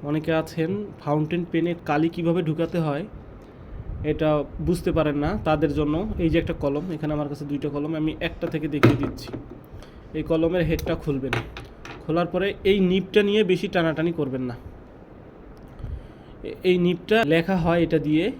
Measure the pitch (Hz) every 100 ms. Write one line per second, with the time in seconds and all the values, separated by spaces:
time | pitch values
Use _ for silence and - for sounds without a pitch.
0 | 147 156 156 160 160 - 160 196 208 -
1 | - 151 151 170 170 165 170 175 - 147
2 | 160 165 170 170 160 156 165 180 160 143
3 | 208 - - - - - - - - -
4 | 151 151 156 151 143 - 156 175 180 165
5 | 151 143 147 208 165 156 156 143 147 156
6 | 214 - 170 160 160 - 143 143 185 156
7 | 151 151 143 139 147 143 147 143 151 160
8 | 156 - 170 - 170 160 156 143 - 123
9 | 139 - - - - - - - - -
10 | - 156 151 165 165 180 160 160 - 165
11 | - 135 131 120 - - - - - -
12 | - 165 170 180 196 202 196 202 185 185
13 | 190 214 202 208 190 180 202 190 165 156
14 | 165 165 139 127 127 117 - - - -
15 | - - - - - - - - - -
16 | - - - - - - 185 180 175 -
17 | - 214 180 165 165 190 170 170 165 160
18 | 143 151 185 269